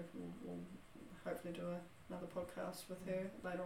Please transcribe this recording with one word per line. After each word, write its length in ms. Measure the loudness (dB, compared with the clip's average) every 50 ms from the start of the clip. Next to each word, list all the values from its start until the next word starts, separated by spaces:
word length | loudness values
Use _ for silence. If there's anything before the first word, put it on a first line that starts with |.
| -2 -2 -2
we'll, 180 | -2 -2 -2 -2 -2 -2
we'll 140 | -2 -2 -2 -2 -4 -6 -8 -10 -10 -10 -10 -8 -8 -8 -2 0
hopefully 300 | 2 2 2 2 0 0
do 60 | 2 2
a, 160 | 2 2 2 0 -4 -10 -12 -6 -4
another 160 | -2 -2 -2
podcast 600 | 0 2 0 0 0 0 0 0 0 0 -2 -2 -4
with 180 | -4 -2 2
her 240 | 4 4 6 4 4 0 0 0
later 160 | 2 4 4 4